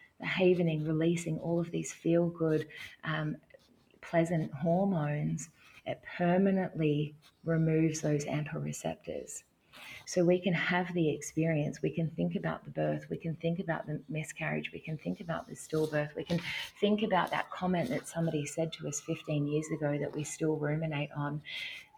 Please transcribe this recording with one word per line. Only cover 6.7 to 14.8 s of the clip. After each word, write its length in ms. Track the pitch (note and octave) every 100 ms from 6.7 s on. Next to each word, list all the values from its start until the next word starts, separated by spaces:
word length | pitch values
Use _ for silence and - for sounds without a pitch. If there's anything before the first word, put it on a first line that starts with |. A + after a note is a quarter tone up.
| D#3 D#3 D3 D3+ - - _
removes 580 | E3 D#3+ D#3+ D#3+ D#3+ D#3
those 240 | D3+ D3 D3
ampa 360 | D3+ D3 D#3
receptors. 840 | D3 D3 E3 D#3+ - - - - - _ _ - - -
So 200 | - -
we 140 | E3+ F3+
can 160 | G3
have 380 | E3 - F3+ F3
the 180 | F3 D#3
experience, 720 | - - - D#3+ D3+ D3+ -
we 80 | D#3
can 200 | D#3+ D#3+
think 240 | - E3+
about 300 | E3+ E3 D#3
the 60 | -
birth, 360 | D3+ D3+ D3+ D3
we 60 | E3
can 200 | E3 D3+
think 220 | E3 E3+
about 280 | E3 D#3 -
the 140 | D3+ -
miscarriage, 640 | D#3 D#3 - D3+ D3+ D3
we 80 | E3